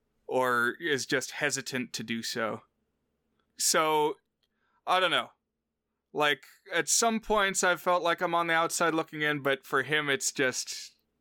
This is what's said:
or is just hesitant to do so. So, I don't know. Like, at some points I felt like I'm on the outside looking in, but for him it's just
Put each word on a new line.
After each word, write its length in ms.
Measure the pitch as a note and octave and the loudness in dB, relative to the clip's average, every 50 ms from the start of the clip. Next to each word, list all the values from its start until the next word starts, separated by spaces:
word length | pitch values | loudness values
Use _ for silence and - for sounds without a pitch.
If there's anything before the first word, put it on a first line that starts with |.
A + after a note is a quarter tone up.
| _ _ _ _ _ - | _ _ _ _ _ -4
or 480 | C3 B2+ B2+ B2+ B2 A#2+ A#2 B2 - - | 0 0 2 2 2 2 2 0 -2 -4
is 240 | E3+ D#3+ D3 B2+ A2+ | -4 -2 -2 -2 -2
just 260 | - D3 C3 - - | -2 -2 -2 -2 -4
hesitant 600 | - - D3+ C#3+ B2+ C3+ B2+ - C3+ B2+ B2 A#2 - | -6 -4 -2 -2 -2 -4 -6 -6 -6 -6 -6 -6 -8
to 100 | - A#2 | -10 -6
do 200 | A2+ A#2 A2+ A2 | -6 -6 -6 -6
so. 380 | - - A#2+ A2+ G#2+ A2+ A2 - _ _ _ _ _ _ _ _ _ _ _ _ _ _ _ _ _ _ - | -6 -4 -4 -4 -4 -4 -8 -12 _ _ _ _ _ _ _ _ _ _ _ _ _ _ _ _ _ _ -4
So, 580 | - - - F3 D#3+ D#3 D#3 D3+ D3+ D#3 - - _ _ _ _ _ _ _ _ _ _ _ _ _ | -2 2 2 2 4 4 4 2 2 2 0 -4 _ _ _ _ _ _ _ _ _ _ _ _ _
I 140 | - F3 F#3 | 0 2 2
don't 120 | F#3 E3+ | 2 2
know. 180 | D3+ B2+ A2 - - _ _ _ _ _ _ _ _ _ _ _ _ _ _ _ | 2 0 -2 -4 -10 _ _ _ _ _ _ _ _ _ _ _ _ _ _ _
Like, 320 | - D3 D3+ D3 C#3+ - - - - _ _ - - | -4 0 0 0 0 -2 -4 -12 -20 _ _ -4 -4
at 160 | E3+ D#3 - | -2 0 0
some 300 | - - A#3 A#3 A3 A3 | 0 2 2 2 0 -2
points 440 | - - G#3 G#3+ G3 G3 F#3 - - | -2 0 0 2 2 2 0 0 2
I 120 | F#3 F3 | 2 0
felt 280 | D#3 - F#3 F3+ F3+ D#3 | 2 2 2 0 2 2
like 180 | E3+ E3+ - | 0 0 0
I'm 140 | F#3 F3 E3+ | 0 0 0
on 120 | E3+ E3+ E3 | 0 2 2
the 60 | E3 | 2
outside 400 | D#3+ E3+ D#3+ - - F3 E3 D#3 | 2 2 0 0 2 2 2 2
looking 280 | D#3+ D3+ - - D3+ | 0 -2 -2 -4 -2
in, 180 | D3+ D3+ D3+ C#3+ | -2 0 0 0
but 260 | C3+ C#3 C3+ - - | 0 0 0 0 -2
for 180 | - - C#3 C3 | 0 0 0 0
him 260 | C3+ D3 D#3 D3 C#3+ | 2 0 0 2 0
it's 220 | C3+ C3 - - | 0 0 0 -4
just 600 | - - C3+ B2+ A#2+ - - - - - - - - _ _ _ _ _ | 0 0 0 0 0 -2 -6 -8 -10 -12 -14 -16 -20 _ _ _ _ _